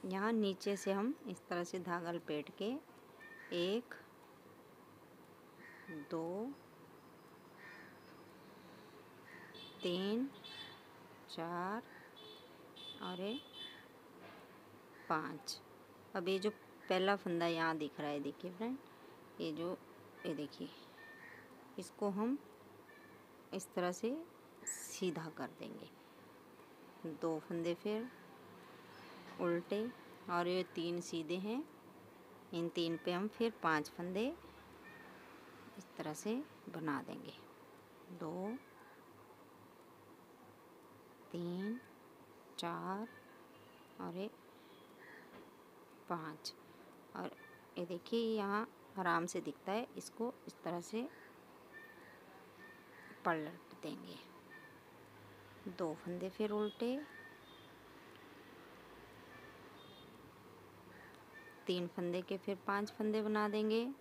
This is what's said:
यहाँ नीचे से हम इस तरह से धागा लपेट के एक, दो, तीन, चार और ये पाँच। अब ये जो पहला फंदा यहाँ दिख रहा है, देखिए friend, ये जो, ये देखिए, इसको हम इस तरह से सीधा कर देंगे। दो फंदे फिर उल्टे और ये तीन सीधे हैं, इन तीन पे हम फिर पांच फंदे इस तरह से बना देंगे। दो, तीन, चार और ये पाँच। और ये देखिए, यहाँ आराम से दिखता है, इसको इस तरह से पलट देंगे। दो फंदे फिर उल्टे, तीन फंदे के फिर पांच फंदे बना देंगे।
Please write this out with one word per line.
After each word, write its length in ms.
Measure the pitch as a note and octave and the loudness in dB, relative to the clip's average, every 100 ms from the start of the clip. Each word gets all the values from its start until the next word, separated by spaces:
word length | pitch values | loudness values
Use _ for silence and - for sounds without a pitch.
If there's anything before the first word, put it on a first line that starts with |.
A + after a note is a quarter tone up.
यहाँ 280 | F#3+ F#3+ G#3+ | 2 4 6
नीचे 420 | A#3 G3+ F#3+ G3+ G3+ | 8 6 6 4 4
से 160 | G3 | 6
हम 220 | G3 A3 D4+ A3+ | 6 6 2 -2
इस 140 | F#3 - | -6 2
तरह 160 | F3 | 2
से 140 | F3 F#3 | 4 2
धागा 320 | F3+ F3 E3+ | 2 2 4
लपेट 380 | E3+ E3 D3 C#3+ - | 0 2 2 0 0
के 140 | G3+ C#4 - - - - - - - | 2 2 -4 -16 -16 -14 -12 -12 0
एक, 400 | F3 F3+ A3 - - - - - - - - - - - - - - - - - - - - - D#3+ C#3+ | 4 6 4 2 -12 -12 -18 -18 -18 -18 -18 -18 -18 -18 -18 -18 -18 -18 -18 -18 -16 -14 -12 -6 -6 0
दो, 400 | E3 E3 F#3+ A#3+ C#4+ - - - - - - - - - - - - - - - - - - - - - - - - - - - - - - - - | 2 2 2 0 -4 -12 -16 -16 -16 -16 -16 -16 -16 -16 -14 -12 -12 -14 -14 -16 -14 -14 -16 -16 -14 -14 -14 -14 -16 -16 -16 -14 -12 -12 -12 -12 0
तीन, 460 | F3+ F3 G3 A3+ C4+ - - - - - - - - - - | 4 6 6 6 4 0 -8 -8 -8 -10 -14 -14 -14 -14 -8
चार 520 | - E3 F3 F#3 A3 - - - - - - - - - - - - | -2 0 2 4 2 -2 -14 -14 -14 -12 -12 -14 -16 -14 -12 -10 -4
और 180 | F#3 F3+ | -2 0
ये 180 | G3 C4+ - - - - - - - - - - - - - - - - - | 0 0 -4 -8 -8 -8 -14 -16 -16 -14 -12 -12 -14 -16 -16 -16 -16 -16 4
पाँच। 520 | D#3+ D#3+ D#3 - - - - - - - | 4 4 -2 -4 -6 -8 -16 -16 -16 -2
अब 140 | G3 F3 | 2 6
ये 100 | F#3+ | 6
जो 120 | G#3 - - - - | 6 2 -12 -14 6
पहला 280 | F#3 F#3+ G3+ | 8 10 8
फंदा 300 | F#3+ E3+ E3+ | 6 6 8
यहाँ 300 | E3 E3 D#3+ | 8 6 6
दिख 220 | D3 - | 2 2
रहा 100 | D3+ | 2
है, 100 | D3 | 4
देखिए 300 | C#3+ - F#3 | 2 0 -4
friend, 260 | F3+ A3+ C4 - - - - - - | 0 0 0 -4 -14 -14 -14 -14 -2
ये 100 | E3 | 0
जो, 240 | D#3 E3+ F#3 - - - - - | 2 2 0 -6 -16 -14 -4 0
ये 60 | |
देखिए, 340 | D3 D3 - - - - - - - - - - - - - | 2 0 -2 -6 -6 -14 -14 -12 -12 -12 -12 -14 -16 -10 -8
इसको 300 | F3+ - G3+ | -8 2 4
हम 260 | G3 A#3 C#4+ - - - - - - - - - - - | 6 6 4 0 -16 -16 -16 -16 -16 -16 -16 -16 -18 -6
इस 120 | F#3+ - | -4 0
तरह 180 | - F3+ | 4 6
से 180 | F3+ A3+ D4+ E4+ - - - | 6 2 2 -2 -12 -18 -8
सीधा 640 | - - - - F#3 D#3 D#3+ D#3+ | -4 -4 -4 4 4 4 -2 -2
कर 100 | C3 - | -4 -4
देंगे। 280 | - - - - - - - - - - - - - - E3 | -6 -6 -10 -12 -16 -16 -16 -16 -16 -16 -16 -16 -16 -8 -6
दो 260 | D3 E3+ D#3+ | 2 4 4
फंदे 320 | - E3+ E3+ | 2 2 4
फिर 320 | E3+ G#3 G#3+ B3+ - - - - - - - - - - - - - | 4 2 2 0 -8 -14 -14 -14 -14 -14 -14 -14 -14 -12 -12 -10 2
उल्टे 420 | F3 E3+ F3 G3+ A#3 - - - - | 6 6 6 2 2 -2 -14 -10 2
और 180 | F3 F3 | 6 8
ये 140 | F#3 F3+ | 6 4
तीन 260 | - E3+ F3 | 2 2 2
सीधे 340 | F3 E3 D#3 F3+ | 2 0 2 2
हैं, 240 | G3+ B3 D#4+ - - - - - - - - | 4 2 0 -10 -16 -16 -16 -16 -16 -16 -2
इन 160 | E3+ E3+ | 2 4
तीन 300 | F3 E3 E3 | 4 4 4
पे 80 | - | 4
हम 140 | F3 G#3 | 4 2
फिर 240 | - A#3 - | 4 2 6
पांच 260 | E3 D#3 D3+ | 8 8 6
फंदे 380 | - F3 F#3 B3 E4+ - - - - - - - - - - - - - - | 0 2 4 2 0 -10 -16 -16 -14 -14 -12 -14 -14 -14 -14 -14 -14 -12 -12
इस 80 | - - | -10 -2
तरह 180 | D3+ | -2
से 200 | D3+ G#3 A#3 D4+ - - | 0 2 2 0 -8 -6
बना 320 | E3 D#3 C#3 | 0 2 2
देंगे। 320 | - - - - - - - - - - - | 0 -6 -6 -10 -14 -16 -16 -16 -16 -16 -12
दो, 440 | F3+ E3 F3 G3 B3+ - - - - - - - - - - - - - - - - - - - - - - - - - - - | -4 -2 0 0 -2 -8 -16 -16 -16 -18 -18 -18 -18 -18 -18 -18 -18 -18 -18 -18 -18 -18 -18 -18 -18 -18 -18 -18 -18 -18 -18 -6
तीन, 460 | F3 F3 F3+ G3+ A#3+ - - - - - - - - | -2 0 0 0 -2 -6 -16 -18 -18 -18 -18 -10 -2
चार 480 | E3+ E3+ F3 G3 A#3 - - - - - - - - - | 0 2 2 2 0 -6 -14 -16 -16 -16 -16 -18 -16 -6
और 160 | F3+ E3+ | -2 0
ये 140 | G#3 - - - - - - - - - - - - - - - - - - | -2 -4 -16 -18 -16 -16 -16 -16 -14 -14 -14 -14 -14 -16 -18 -18 -18 -16 -2
पाँच। 460 | E3+ D#3 D#3 - - - - - - - F#3+ | 0 0 -4 -6 -8 -16 -16 -16 -16 -8 -4
और 140 | F#3 - - - - - | -4 -4 -14 -16 -8 -4
ये 60 | F3 | 0
देखिए, 340 | F3 - A#3 A3+ | -2 4 6 6
यहाँ 380 | A3 G3 G3+ A3+ - - F#3+ | 6 6 4 4 -4 -6 4
आराम 280 | F3 E3+ F3 | 8 8 8
से 140 | F3+ | 2
दिखता 320 | D#3+ - F#3+ | 0 -2 2
है, 140 | G#3 B3+ - | 2 2 -4
इसको 340 | - - A#3 - - | -8 0 0 0 -12
इस 80 | - | -4
तरह 160 | E3+ F3 | 0 0
से 220 | E3+ A3 C4+ - - - - - - - - - - - - - - - - - - - - - | 2 0 0 -4 -16 -16 -16 -16 -14 -14 -12 -14 -14 -14 -16 -16 -16 -14 -14 -14 -16 -14 -14 2
पलट 500 | F#3 D#3+ D3+ E3+ - - | 6 6 4 -6 -12 -6
देंगे। 340 | D#3 C#3 F2 F2 - - - - - - - - - - - - - - G3+ | -6 -4 -8 -10 -12 -16 -14 -14 -14 -16 -16 -16 -16 -16 -16 -16 -16 -8 -6
दो 220 | F3 E3+ D#3 | 2 4 4
फंदे 320 | - F3+ F#3 | -2 0 0
फिर 220 | - G#3+ | 2 4
उल्टे, 480 | G#3 G#3 - A#3 C4+ D4 - - - - - - - - - - - - - - - - - - - - - - - - - - - - - - - - - - - - - - - - - - - - - - | 6 4 4 2 2 -2 -10 -12 -14 -16 -16 -16 -16 -16 -16 -14 -14 -14 -14 -14 -14 -14 -14 -14 -14 -14 -14 -14 -14 -14 -14 -14 -14 -14 -14 -14 -14 -16 -16 -16 -14 -14 -14 -14 -14 -14 -14 -14 -12 -12 -2 4
तीन 200 | F3+ F3 | 4 4
फंदे 340 | - F3 F3+ | 2 4 4
के 140 | F#3 G3 | 2 0
फिर 220 | - G3 - | 2 2 4
पांच 240 | G3+ G3+ | 4 4
फंदे 320 | - G#3+ G#3+ | 4 6 6
बना 260 | G#3+ G#3+ G#3 | 8 8 8
देंगे। 380 | G#3+ G#3+ A3 B3 C#4 | 6 8 8 6 0